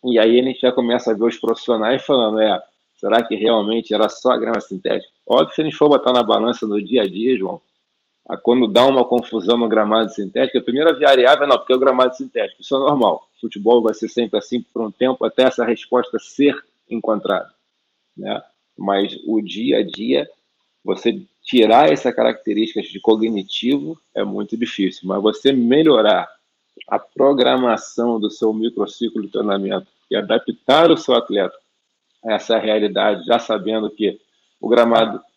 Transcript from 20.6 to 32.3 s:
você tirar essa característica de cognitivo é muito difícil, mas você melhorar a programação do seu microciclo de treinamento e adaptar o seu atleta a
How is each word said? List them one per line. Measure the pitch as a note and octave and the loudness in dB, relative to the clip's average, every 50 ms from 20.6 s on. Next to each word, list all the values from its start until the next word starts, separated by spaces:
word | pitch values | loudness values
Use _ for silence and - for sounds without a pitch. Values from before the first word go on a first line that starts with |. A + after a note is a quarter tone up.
| _ _ _ _ _ | _ _ _ _ _
você | - F#2+ - - A#2 G2+ G2 - _ _ _ _ | -8 -6 -2 -2 -4 -4 -4 -12 _ _ _ _
tirar | - - B2 A2 G#2+ A2 C#3 D3+ D#3 | -2 2 2 4 6 6 6 6 4
essa | D3+ C#3 - B2+ A#2 | 2 0 -2 -4 -2
característica | - A#2 A#2+ A2+ - - A2 G2+ G#2 A2+ A2 - G#2+ | 0 0 0 -2 -4 -6 -4 -2 -2 -2 -2 -4 -8
de | G2 - - G2 | -8 -8 -14 -2
cognitivo | - A2+ A2 G#2+ A2 A2 A2 G2+ F#2+ - - - A2+ B2 C#3+ C#3 C#3+ D#3 E3 _ _ _ _ | 2 2 2 2 2 -2 -2 -6 -6 -8 -10 -6 -2 -2 -2 -2 -4 -8 -12 _ _ _ _
é | A2 G#2 | -6 -6
muito | G2+ G2 G2+ G#2 G#2 A2+ | -6 -6 -8 -8 -8 -6
difícil, | A2+ A#2+ A2+ - - F#2+ F#2 - - - | -6 -6 -6 -4 -4 -4 -4 -4 -6 -6
mas | F#2 F#2+ G2+ | -4 -4 0
você | G2 G#2+ G#2+ - - C#3 | 0 0 0 2 0 0
melhorar | C#3 B2+ A#2+ A#2 C3 D3+ D#3+ D#3 C3+ A2 G#2+ G#2+ G#2+ F#2 F2 - _ _ _ _ _ _ _ _ _ - - | 2 2 2 4 4 4 6 6 4 4 4 4 2 2 -2 -6 _ _ _ _ _ _ _ _ _ -20 -8
a | - - G2+ | -6 -6 -6
programação | - _ _ - - C#3 C#3 B2+ B2 B2+ B2+ C3 B2+ A#2+ A2+ G#2 - - - - A#2 A#2+ A#2 A2 | -6 _ _ 0 2 2 2 2 2 2 2 2 2 0 0 -2 -4 -10 -6 -4 -2 -2 -2 -2
do | G#2 G#2 | -4 -6
seu | - - A2+ A2 A2 | -4 -2 -2 -2 -2
microciclo | A2 A2 A#2+ A#2 - G2+ G2 - - A#2+ A2+ - A2+ G2+ | -2 -4 -4 -4 -4 -6 -6 -6 -8 -8 -6 -6 -8 -8
de | F#2+ | -6
treinamento | - A2 G#2+ G#2 G2 G2 G2 G2+ G#2 F#2+ F#2+ _ _ _ _ _ | -6 -4 -2 -2 -2 -2 -2 -4 -4 -6 -8 _ _ _ _ _
e | - | -4
adaptar | G#3 - - A2 A#2 - - - _ _ - C3+ D#3 E3+ E3+ | -4 -2 -2 -2 -2 -2 -4 -10 _ _ 2 4 6 6 4
o | D#3+ | 4
seu | - - - B2 | 2 2 0 0
atleta | A#2 A#2 - G2+ G2+ F#2 F#2 - - _ _ _ _ _ _ _ _ _ _ _ _ - | 0 0 0 -2 -2 -2 -2 -6 -14 _ _ _ _ _ _ _ _ _ _ _ _ -6
a | A2+ | -4